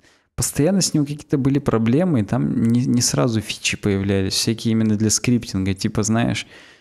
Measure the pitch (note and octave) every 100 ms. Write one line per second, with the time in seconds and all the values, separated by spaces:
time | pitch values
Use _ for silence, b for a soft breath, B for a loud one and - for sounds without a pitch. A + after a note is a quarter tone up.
0 | b b b - - - D3 G3 - D#3
1 | C#3+ D3 - C#3+ C3 C#3 - A2+ A2+ C3
2 | F#3 C#3+ G2+ A#2+ D3 - A#2 A#2+ C3 B2
3 | A#2 C#3+ C3+ A2 - - - - G#2 G2
4 | G2 G2 F#2+ - - A2+ A#2 A2+ A2 G#2
5 | G#2+ G2 - A#2+ A#2 G2 F#2+ F#2+ G#2+ -
6 | G#2 A2+ B2 A2+ - b b b